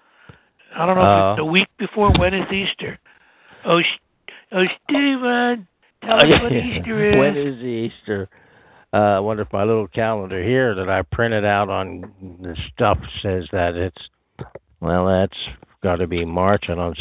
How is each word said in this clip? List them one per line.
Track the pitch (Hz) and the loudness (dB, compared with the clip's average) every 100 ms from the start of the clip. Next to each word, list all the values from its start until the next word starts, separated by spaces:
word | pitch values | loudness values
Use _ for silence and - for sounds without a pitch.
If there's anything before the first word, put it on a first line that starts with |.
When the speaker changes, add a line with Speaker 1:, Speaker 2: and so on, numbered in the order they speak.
| _ _ _ - _ _ _ - | _ _ _ -20 _ _ _ -4
Speaker 1:
I | 170 | 0
don't | |
know | 185 | 4
if | 185 | 6
Speaker 2:
uh, | 98 98 | 6 4
Speaker 1:
it's | 107 | 2
the | |
week | 156 180 - - | 0 0 0 -4
before. | 196 220 202 | -6 0 4
When | 185 180 | 4 2
is | 190 - | 0 -4
Easter? | 196 190 - - - _ _ _ _ _ - | -4 -4 -6 -10 -12 _ _ _ _ _ -10
Oh, | - 170 | 0 0
S-, | 160 - _ _ - - - | 0 -4 _ _ -20 -20 -8
oh, | 196 185 - - | -2 -2 -4 -4
Stephen, | 277 285 269 247 240 240 240 185 _ _ _ | 0 0 0 -2 0 0 -4 -8 _ _ _
tell | - 226 | -2 4
Speaker 2:
<laughs> | |
Speaker 1:
us | 151 - | 6 6
when | - | 4
Easter | 127 - 90 - 226 208 | -2 -2 -4 -4 0 2
is. | - | 4
Speaker 2:
When | 139 143 | 4 2
is | 143 123 | -4 -6
Easter? | 123 113 113 - - 101 92 _ _ _ _ _ - | -6 -4 -6 -8 -6 -6 -6 _ _ _ _ _ -2
Uh, | 104 104 98 | 2 4 2
I | |
wonder | 104 107 | 0 -4
if | 104 | -4
my | 98 | -2
little | 104 113 101 | 0 0 -2
calendar | - 110 107 95 95 | -4 -2 -2 -4 -4
here | 92 131 127 | 0 2 2
that | 95 92 | 0 -2
I | 92 | -2
printed | 90 - 117 107 | -2 -2 0 0
out | 104 101 101 | 2 2 0
on | 95 95 90 90 - 92 87 | -2 -6 -10 -14 -16 -18 -14
the | 92 80 - | -12 -10 -10
stuff | - 113 95 - - | -2 0 0 -2 -8
says | 101 92 82 | -4 -4 -4
that | 92 87 | -2 -2
it's, | 87 90 - - _ _ - - - _ - | -2 -6 -6 -20 _ _ -20 -20 -20 _ -8
well, | 82 90 92 | -2 0 2
that's | 92 95 - - - - _ | 2 0 -4 -14 -16 -20 _
gotta | 95 87 87 | -4 -2 -2
be | 85 85 | -4 -4
March. | 85 95 101 - | 0 2 2 0
I | |
don't | 87 87 78 | -4 -4 -2